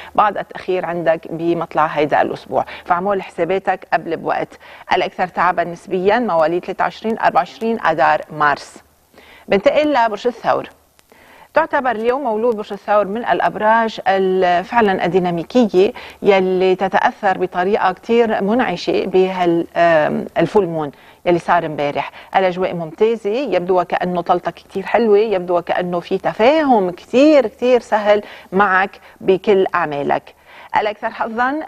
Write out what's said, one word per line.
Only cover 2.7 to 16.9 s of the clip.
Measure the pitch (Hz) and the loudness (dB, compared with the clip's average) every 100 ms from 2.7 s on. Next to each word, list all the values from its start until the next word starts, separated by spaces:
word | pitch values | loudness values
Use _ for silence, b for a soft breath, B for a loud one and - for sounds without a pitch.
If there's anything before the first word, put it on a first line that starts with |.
| B - | B -4
فعمول | 175 190 196 | -2 -2 -4
حساباتك | 180 - 165 190 196 185 - | -4 -4 -2 -2 -2 -4 -2
قبل | 175 160 151 | -4 -2 -6
بوقت. | 147 - - - B B - | -4 -4 -6 -12 B B -4
الأكثر | 185 156 - 185 | -2 -2 -4 -4
تعبًا | 208 175 180 | 0 0 0
نسبيًا | 170 170 - 185 190 220 | -4 -8 -6 -2 2 2
مواليد | 226 165 156 175 185 | 2 2 2 0 -4
ثلاثة | 185 | -4
وعشرين، | 175 - 220 226 | -4 -4 -6 0
أربعة | 170 165 | 0 2
وعشرين | 180 - 226 233 160 | -2 -4 -4 -2 0
أذار | 160 156 151 - | 2 2 2 -2
مارس. | 151 147 139 - - _ _ _ B B B - | -2 0 0 -6 -20 _ _ _ B B B -2
بنتقل | 196 277 277 302 | 0 2 2 2
لبرج | 269 233 208 247 | 2 0 0 -4
الثور. | 240 160 131 - - _ _ _ B B B B | -2 -2 -2 -4 -14 _ _ _ B B B B
تعتبر | - 320 - 254 | -2 0 -2 -2
اليوم | 220 226 254 | -2 -2 -2
مولود | 269 214 240 214 | -2 -2 0 -2
برج | 208 | -6
الثور | 196 - 208 190 | -8 0 0 0
من | 214 - | -2 -2
الأبراج | 175 175 175 214 226 226 - - | 0 0 0 2 2 0 -2 0
ال-، | 196 190 185 180 175 | 0 2 2 2 2
فعلًا | 190 240 214 185 175 | 0 0 2 2 0
الديناميكية | 180 180 175 156 247 220 185 202 B B B | 0 0 -2 -2 2 2 4 2 B B B
يلي | 190 196 185 185 185 185 | 2 2 2 2 2 0
تتأثر | 190 | 0